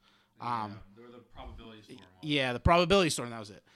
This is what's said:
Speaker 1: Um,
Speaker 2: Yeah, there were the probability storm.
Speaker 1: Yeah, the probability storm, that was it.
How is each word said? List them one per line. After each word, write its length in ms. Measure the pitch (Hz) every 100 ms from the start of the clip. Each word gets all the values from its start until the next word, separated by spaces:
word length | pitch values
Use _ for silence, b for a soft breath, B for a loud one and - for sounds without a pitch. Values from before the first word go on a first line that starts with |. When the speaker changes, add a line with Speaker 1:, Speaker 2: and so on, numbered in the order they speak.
| b b b _
Speaker 1:
Um, 80 | 120
Speaker 2:
Yeah, 200 | 117 107 104 101
there 100 | 104
were 80 | 120
the 120 | 120 -
probability 480 | - 127 110 113 107
storm. 160 | - 127 - _
Speaker 1:
Yeah, 300 | 156 147 131
the 60 | 120
probability 500 | 175 170 175 202 170
storm, 200 | - 120
that 100 | 117
was 100 | 104
it. 120 | 90 _